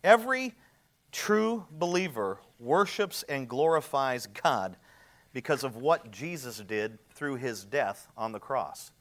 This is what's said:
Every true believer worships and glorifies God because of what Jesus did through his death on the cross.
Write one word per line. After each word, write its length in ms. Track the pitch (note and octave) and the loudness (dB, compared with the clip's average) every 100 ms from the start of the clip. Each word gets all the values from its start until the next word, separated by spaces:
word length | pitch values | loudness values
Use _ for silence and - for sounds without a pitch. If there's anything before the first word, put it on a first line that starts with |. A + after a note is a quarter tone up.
Every 520 | F3+ A3+ A#3+ B3+ C4 - _ _ _ _ _ | 10 8 6 -2 -2 -10 _ _ _ _ _
true 520 | - - G#3+ A3 A#3 D#3+ | -8 2 4 4 -2 -6
believer 680 | D#3 F3 F3+ F#3 A#2 G2 G2 - _ | -4 0 0 0 -2 -4 -4 -14 _
worships 640 | A#2+ E3+ G3 - G3 - | 2 2 2 0 -2 -4
and 240 | - C#3 B2 | -4 -4 -4
glorifies 800 | B2 D#3+ D#3+ - C#3 C3+ B2 G2+ | 2 4 4 2 0 0 -2 -6
God 480 | G2+ E3 A#2+ F#2+ F#2 _ - - _ _ | 0 2 2 -2 -8 _ -20 -20 _ _
because 320 | C3 - C#3+ | -10 -2 -2
of 120 | C3+ A2+ | -2 -4
what 340 | C#3+ E3 A2+ | 0 0 -2
Jesus 480 | G#2 D#3 E3+ B2 G#2 | -12 -10 -10 -10 -12
did 400 | G2+ G#2+ G#2+ A2 _ | -4 -2 -2 -6 _
through 220 | - C#3+ C3 | -8 -6 -4
his 280 | B2+ G#2+ | -6 -6
death 440 | G2 C#3+ G2+ G2+ - - | -4 -2 0 -4 -14 -8
on 140 | A2 | -8
the 80 | G#2+ | -8
cross. 520 | - C3 D2+ - - _ | -4 -4 -4 -10 -18 _